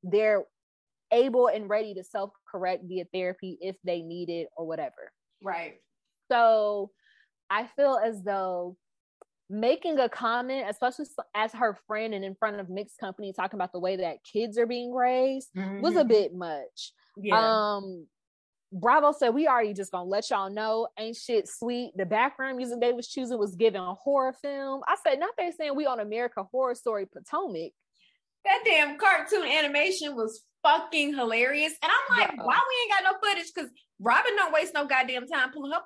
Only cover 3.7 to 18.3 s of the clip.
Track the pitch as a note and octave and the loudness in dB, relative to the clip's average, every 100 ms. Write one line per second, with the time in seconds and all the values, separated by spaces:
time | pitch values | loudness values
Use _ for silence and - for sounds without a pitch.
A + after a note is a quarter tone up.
3.7 | F#3+ F3+ F3 E3 E3+ F3 E3+ E3 - D#3+ | -8 -6 -6 -6 -8 -6 -6 -8 -10 -8
4.7 | D#3+ D3 - - _ _ _ G3 E3+ E3+ | -6 -8 -10 -20 _ _ _ -8 -8 -8
5.7 | - _ _ _ _ - A#3+ A#3 A3 G#3 | -14 _ _ _ _ -2 4 6 6 2
6.7 | G#3 G3+ _ _ _ _ _ - G3+ A#3+ | -2 -6 _ _ _ _ _ -6 -6 -4
7.7 | - C#4 B3+ A3+ G#3 F#3+ G3 F#3 F3+ F3+ | 2 2 4 0 -2 -4 -2 -2 -4 -6
8.7 | F#3 _ _ _ _ - _ - G#3 A#3 | -10 _ _ _ _ -20 _ -12 0 2
9.7 | D#4+ F4 D4+ A#3+ - A#3 A#3+ B3+ C4+ - | 2 0 0 0 0 -2 -2 -2 -4 -6
10.7 | - B3+ B3+ C#4+ - - D#4 - A3 A#3 | -2 -2 -2 -8 -12 -8 -4 -4 0 -2
11.7 | G3 - G#3+ A3+ G3+ G3 F#3+ A3 G#3 F3+ | -2 -6 -6 -4 -6 -8 -4 -4 -4 -8
12.7 | F#3+ G#3 - G3 F#3+ G3 F#3 F#3+ G3+ F3+ | -8 -10 -10 -12 -10 -10 -6 -6 -4 -6
13.7 | F3+ F#3 F#3+ F3 D3 - G#3 A3+ G#3+ A#3 | -4 -4 -2 -4 -6 -6 -4 -2 0 0
14.7 | B3 A#3+ B3+ B3 B3+ C4 C4+ - F#3 F#3+ | -2 -4 0 2 2 2 0 -8 -8 -8
15.7 | G3+ D4+ F4 B3+ G#3+ F#3 F3+ E3+ D3+ C3 | -2 2 4 6 6 4 -2 -6 -6 -8
16.7 | - - - _ - G3+ G#3+ A3 E3 G#3 | -14 -18 -20 _ -10 2 4 6 4 2
17.7 | G3+ G3 F3+ D#3 _ _ | -2 -6 -12 -16 _ _